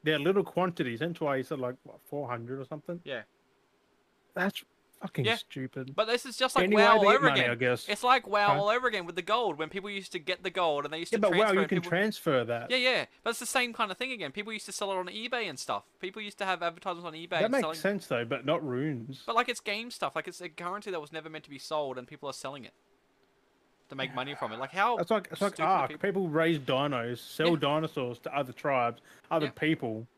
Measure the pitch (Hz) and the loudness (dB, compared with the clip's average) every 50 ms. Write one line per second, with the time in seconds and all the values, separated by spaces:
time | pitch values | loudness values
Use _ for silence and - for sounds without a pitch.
0 | - 151 156 147 147 170 196 202 175 - - 175 180 185 175 - 151 123 117 113 | 2 2 0 2 2 2 2 2 0 0 0 0 0 0 0 -2 -4 -4 -2 -4
1 | 151 175 170 - 160 143 139 135 127 - 160 139 127 123 127 _ _ 139 104 - | -4 -4 -4 -2 -2 0 0 -2 -2 -4 -6 -4 -4 -6 -6 _ _ -20 -20 -20
2 | _ - 143 147 143 120 120 117 117 120 131 135 131 - 160 151 _ - 175 175 | _ -10 -8 -8 -6 -6 -6 -6 -6 -8 -8 -10 -8 -10 -12 -12 _ -10 -10 -10
3 | - 147 135 113 107 _ _ _ _ _ _ _ _ _ _ _ _ _ _ _ | -8 -8 -10 -10 -10 _ _ _ _ _ _ _ _ _ _ _ _ _ _ _
4 | _ _ _ _ _ _ _ - 180 202 - - - _ _ _ _ _ _ _ | _ _ _ _ _ _ _ -2 -2 -2 -2 -6 -16 _ _ _ _ _ _ _
5 | - - - - 127 214 233 226 - _ - 139 131 127 - 139 131 131 143 - | -12 -6 -4 0 0 0 0 -2 -4 _ -8 -8 -8 -8 -8 -10 -10 -6 -2 -2
6 | 220 220 240 247 - 269 220 - 254 247 - - 185 196 208 214 220 233 226 220 | 0 0 0 -2 -2 -6 -2 0 0 2 4 4 4 6 6 8 8 10 8 8
7 | 202 202 233 269 285 254 233 202 143 120 120 117 127 123 123 120 - - 208 - | 10 8 8 8 6 6 6 6 4 2 2 2 4 2 2 2 0 -4 -4 0
8 | - 247 262 254 - 196 202 208 208 208 202 196 202 208 226 247 254 240 214 196 | 4 4 4 4 4 2 2 4 6 6 4 4 4 2 2 2 2 0 -2 -2
9 | 175 170 175 180 170 190 214 240 240 202 151 143 160 147 - 196 185 208 202 196 | -4 -4 -6 -6 0 2 2 2 2 0 0 -2 -4 -6 -6 -8 -8 -6 -8 -8
10 | 185 - - 180 147 180 180 - 180 185 165 190 180 165 147 143 143 143 156 160 | -8 -8 -10 -8 -4 -4 -6 -4 -4 -4 0 2 2 4 4 2 -2 -4 -6 -6
11 | 170 - 226 220 202 196 165 185 220 214 196 190 196 - 190 175 175 175 170 180 | -4 -2 0 2 4 4 6 6 6 6 4 4 4 2 0 0 0 0 0 2
12 | 202 220 208 - - 165 143 127 117 113 117 117 120 - 247 262 247 262 247 185 | 2 0 -2 -2 0 2 4 4 2 2 -2 -4 -2 -2 0 2 2 2 2 2
13 | 127 - _ _ _ 226 233 - 247 - - 269 247 240 226 - 226 202 185 - | -2 -4 _ _ _ -4 -4 -4 -6 -2 0 0 0 0 0 -2 -2 -2 -2 -6
14 | 240 262 254 220 170 139 - 202 208 220 220 208 - - 190 - 208 196 196 185 | -6 -8 -6 -8 -8 -8 -8 -8 -8 -6 -8 -8 -8 -10 -6 -6 -4 -2 -2 -2
15 | 180 180 190 214 226 247 254 240 220 185 139 123 - - 110 101 - _ _ _ | -4 -6 -8 -8 -6 -4 -4 -4 -4 -4 -6 -8 -4 -4 -4 -4 -4 _ _ _
16 | - 190 190 220 208 208 - - 202 190 185 170 170 170 165 170 - 196 175 170 | -12 -10 -10 -10 -10 -12 -8 -6 -2 -2 -2 0 0 -4 -4 -4 -6 -6 -6 -6
17 | 175 170 156 160 170 170 185 160 190 226 254 277 202 156 160 160 - 190 208 196 | -8 -10 -10 -10 -8 -2 0 2 2 2 2 0 0 0 -4 -2 -2 -2 -2 -2
18 | - - 135 117 117 117 139 123 127 139 160 170 156 139 123 123 143 156 143 117 | -4 -2 -2 -2 0 -2 -4 -4 0 0 0 0 0 -2 -2 -2 -2 -2 -2 -4
19 | 113 131 135 - - - - 233 247 262 240 - _ 214 202 214 233 240 - - | -8 -10 -14 -12 -8 0 0 2 2 0 -4 -6 _ -6 -6 -6 -6 -10 -8 -6
20 | 185 139 - 160 151 175 175 - 175 170 156 - 175 175 190 208 208 214 180 165 | -6 -4 -4 -4 -6 -6 -12 -12 -12 -12 -12 -8 -8 -6 -8 -6 -8 -6 -6 -6
21 | 147 147 160 160 156 160 156 156 151 - 143 135 - - 156 151 147 135 127 127 | -8 -8 -12 -12 -12 -10 -12 -14 -14 -14 -16 -14 -8 -4 -2 -2 -2 -2 -4 -8
22 | 123 - 151 143 - 139 131 - - 135 139 139 113 - _ _ _ _ _ _ | -10 -12 -16 -10 -10 -10 -10 -8 -10 -10 -10 -12 -16 -18 _ _ _ _ _ _
23 | _ _ _ _ _ _ _ _ _ _ _ _ _ _ _ _ _ _ 139 135 | _ _ _ _ _ _ _ _ _ _ _ _ _ _ _ _ _ _ -6 -6
24 | 131 131 131 127 131 139 143 - 139 117 110 113 131 135 - 185 202 240 240 175 | -4 -4 -2 -6 -6 -6 -6 -6 -6 -6 -6 -6 -8 -6 0 0 2 2 2 -2
25 | 175 - 226 208 180 - 165 - 196 202 190 - 160 170 190 165 135 127 151 151 | 0 0 0 0 0 -6 -4 -2 -2 -2 -2 0 2 2 2 2 2 0 -2 -4
26 | - 202 185 196 190 165 147 160 165 165 170 147 131 - 135 131 143 147 139 123 | -4 -2 0 0 -2 2 2 4 4 4 2 2 0 0 2 2 2 2 0 -2
27 | 113 120 123 117 - - - - 156 170 170 147 147 143 147 156 160 151 - 143 | -2 -4 -6 -8 -10 -14 -2 2 4 4 4 4 2 2 2 2 0 -2 -4 -4
28 | 127 123 120 - - - - 143 139 127 123 - - 151 139 127 120 120 117 - | -4 -4 -6 -8 -10 -4 -2 -2 -2 -2 -6 -4 -2 0 2 4 2 2 0 -4
29 | _ - - - _ - 160 160 151 131 - - 156 156 160 156 139 117 110 110 | _ -20 -20 -20 _ -2 0 0 0 0 -2 0 0 0 0 0 -2 -6 -6 -6
30 | 117 - _ | -8 -12 _